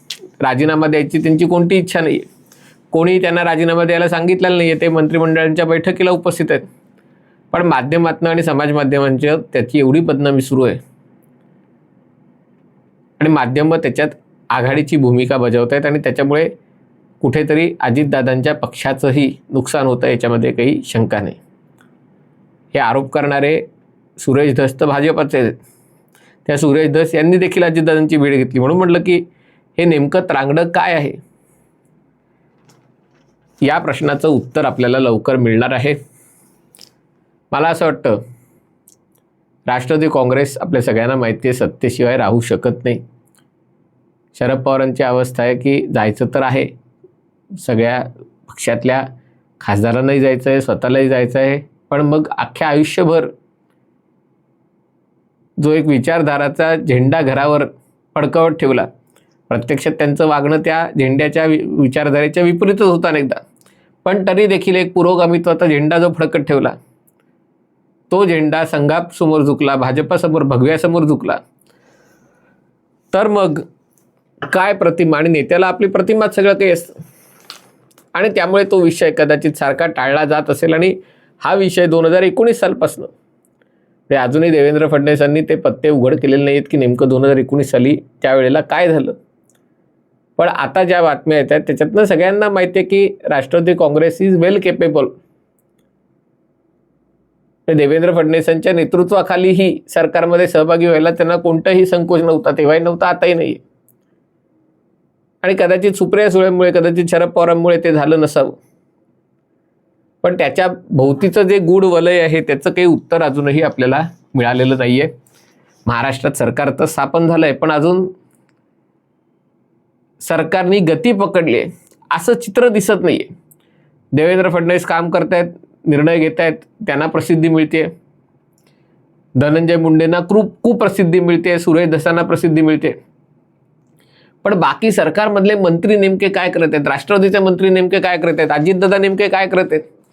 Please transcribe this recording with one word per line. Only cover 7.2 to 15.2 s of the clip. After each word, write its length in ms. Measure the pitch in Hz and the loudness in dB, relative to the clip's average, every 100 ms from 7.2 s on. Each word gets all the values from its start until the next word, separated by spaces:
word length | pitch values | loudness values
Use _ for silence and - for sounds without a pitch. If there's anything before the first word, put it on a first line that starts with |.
| _ _ _ | _ _ _
पण 120 | 170 175 | -2 0
माध्यमातनं 640 | 139 127 170 165 170 170 | 0 0 0 0 -2 -2
आणि 140 | 165 | -2
समाज 280 | 165 139 147 | -2 0 0
माध्यमांच्या 640 | 147 139 139 139 131 147 156 - | 0 0 0 0 0 0 -2 -2
त्याची 260 | 127 120 151 | -4 -2 0
एवढी 200 | 135 151 | 2 2
बदनामी 400 | 165 139 143 135 | 0 0 0 0
सुरू 220 | 131 131 | 0 0
आहे 140 | 123 - - _ _ _ _ _ _ _ _ _ _ _ _ _ _ _ _ _ _ _ _ _ _ - | 0 -2 -10 _ _ _ _ _ _ _ _ _ _ _ _ _ _ _ _ _ _ _ _ _ _ -2
आणि 100 | 156 | 0
माध्यमं 480 | 151 123 131 156 160 | 2 0 0 0 0
त्याच्यात 320 | 139 123 151 - _ _ - | -2 -2 -4 -6 _ _ -6
आघाडीची 480 | 127 123 147 143 156 | -2 0 -2 0 2
भूमिका 400 | 127 123 | 2 2